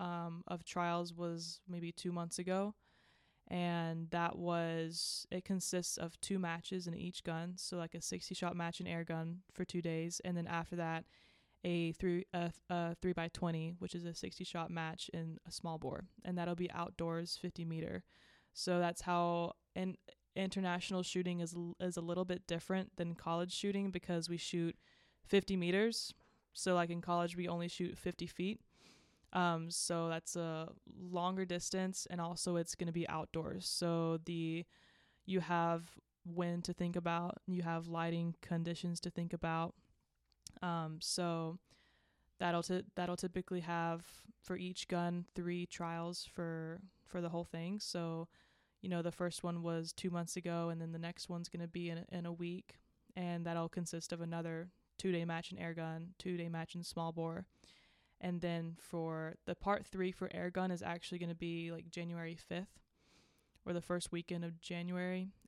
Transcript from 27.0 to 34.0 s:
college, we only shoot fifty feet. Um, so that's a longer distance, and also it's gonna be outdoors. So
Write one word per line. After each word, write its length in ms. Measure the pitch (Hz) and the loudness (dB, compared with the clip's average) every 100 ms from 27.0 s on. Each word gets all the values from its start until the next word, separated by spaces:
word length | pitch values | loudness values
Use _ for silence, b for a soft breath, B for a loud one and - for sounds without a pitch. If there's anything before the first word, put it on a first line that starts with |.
college, 360 | 175 175 175 175 | 2 4 4 2
we 120 | 175 | 0
only 200 | 170 170 | 0 -2
shoot 300 | - 180 - | 0 -2 0
fifty 280 | 180 - 175 | -4 -2 -6
feet. 340 | - 185 220 - B B B B B B | -2 -2 -2 -10 B B B B B B
Um, 380 | 185 175 165 165 | 2 4 2 0
so 380 | - - 170 165 | -2 0 2 2
that's 280 | 165 - 175 | 0 -2 -2
a 360 | 165 160 160 - - - | -2 -2 -6 -10 -18 -12
longer 460 | 180 180 180 190 | -4 0 2 2
distance, 600 | 185 175 - 190 185 190 - | 0 0 0 2 2 0 -4
and 120 | 175 | -2
also 360 | 170 170 185 175 | -2 0 2 2
it's 180 | 165 | 2
gonna 180 | - 170 | 0 0
be 160 | 165 165 | 0 0
outdoors. 600 | 160 - 165 160 185 - | 0 -2 -2 -2 -2 0
So 500 | - 170 165 | 2 4 4